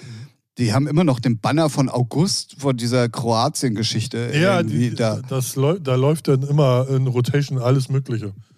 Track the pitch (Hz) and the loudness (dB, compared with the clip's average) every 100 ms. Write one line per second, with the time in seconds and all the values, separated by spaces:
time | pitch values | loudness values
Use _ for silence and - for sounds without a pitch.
0 | - 113 135 _ _ - 117 127 147 151 | -18 -18 -18 _ _ -2 0 2 2 2
1 | 175 120 120 110 110 147 156 143 135 123 | 2 2 0 0 0 2 2 2 0 0
2 | 120 139 190 - - - 139 123 120 127 | -2 0 0 -2 -8 -4 -2 0 0 2
3 | 120 - 117 113 135 - 131 107 110 113 | 0 -2 0 0 0 0 -2 -2 -2 -2
4 | - 113 120 147 185 180 110 120 120 107 | -4 -4 -2 0 2 2 0 0 0 0
5 | 110 107 - 131 123 135 139 185 139 127 | -2 -2 -4 -4 -4 0 0 0 0 2
6 | 139 160 - 135 139 147 135 123 135 131 | 2 2 0 0 2 2 4 2 2 0
7 | 131 123 120 143 139 131 120 139 127 139 | 2 0 0 0 0 0 2 2 0 -2
8 | 135 113 101 98 - | -2 -6 -6 -12 -20